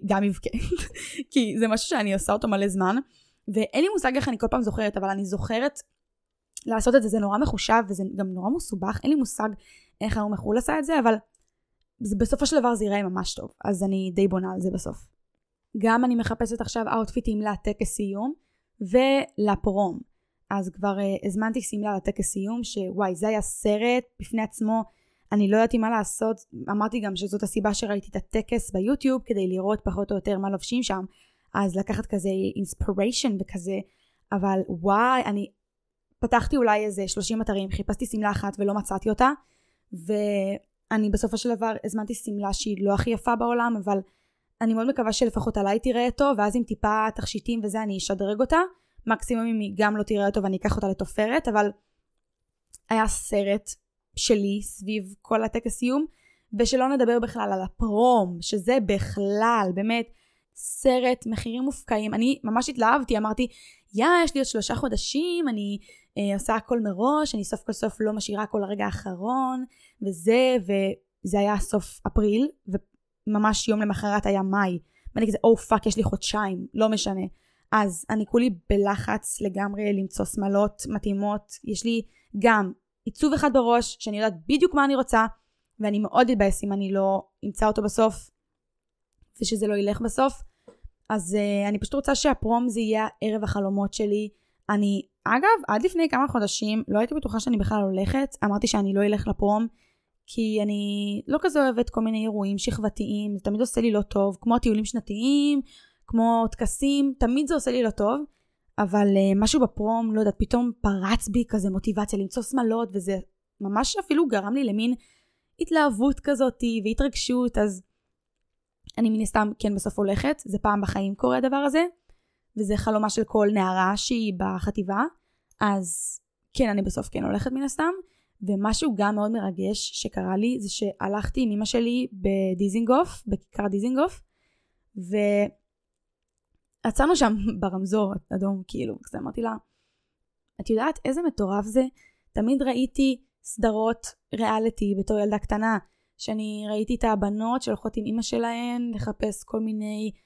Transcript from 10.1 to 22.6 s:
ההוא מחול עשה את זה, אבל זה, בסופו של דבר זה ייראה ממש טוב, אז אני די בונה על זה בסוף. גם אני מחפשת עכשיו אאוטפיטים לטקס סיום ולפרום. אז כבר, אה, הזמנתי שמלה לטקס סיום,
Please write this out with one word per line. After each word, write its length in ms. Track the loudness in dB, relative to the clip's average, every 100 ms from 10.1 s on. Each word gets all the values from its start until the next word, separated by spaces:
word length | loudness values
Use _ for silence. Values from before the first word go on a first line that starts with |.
| -2
ההוא 140 | -2
מחול 280 | -2 0 0
עשה 200 | 2 0
את 60 |
זה, 140 | 2 4
אבל 160 | 4 2 _ _ _ _ _ _ _ -8
זה, 160 | -4 0
בסופו 300 | 0 0 2
של 140 | 4
דבר 140 | 2
זה 100 | 2
ייראה 180 | 0 0
ממש 320 | 0 -4 -6
טוב, 160 | -8 -12 -6
אז 180 | -4 -2
אני 280 | 0 -2 0
די 140 | 2 2
בונה 240 | 2 -4
על 80 | -4
זה 100 | -4
בסוף. 260 | -4 -6 -10 -18 _ _ _ _ _ _ 0
גם 260 | 2 4
אני 100 | 4
מחפשת 460 | 2 0 -2 -2 -4
עכשיו 240 | -4 -4 0
אאוטפיטים 480 | 0 0 -2 -2 -2
לטקס 480 | -2 -2 -4 -2 -4
סיום 440 | -2 -4 -4 -6 -6 _ _ _ -10
ולפרום. 1200 | 2 4 4 2 0 -2 0 0 0 0 0 -4 -14 _ _ _ -6
אז 200 | -4 -4
כבר, 280 | -4 -2 0
אה, 60 | -2 -2
הזמנתי 360 | -4 -2 -2 -4
שמלה 360 | -6 -4 -4 -2
לטקס 360 | -4 -2 -4
סיום, 320 | -4 -4 -6